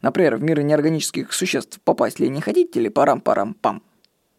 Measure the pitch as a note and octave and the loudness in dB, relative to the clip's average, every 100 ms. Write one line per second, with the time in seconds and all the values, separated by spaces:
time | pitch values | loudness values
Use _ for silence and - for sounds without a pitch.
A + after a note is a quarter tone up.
0 | - - E3+ A2+ D3+ D3+ C#3+ D3+ D3 D#3+ | -2 2 2 2 0 0 2 2 2 0
1 | - C#3 C3+ - F#3 C#3 - - - - | -4 -6 -6 -6 -2 -4 -6 -4 -2 0
2 | A2+ - C3 C#3 - F4+ F4 - A2+ - | 0 0 -2 -2 -2 0 0 0 -2 2
3 | C#3 C3+ - - G2+ G#2+ - - _ _ | 2 2 0 0 -2 -4 -4 -4 _ _
4 | _ _ _ | _ _ _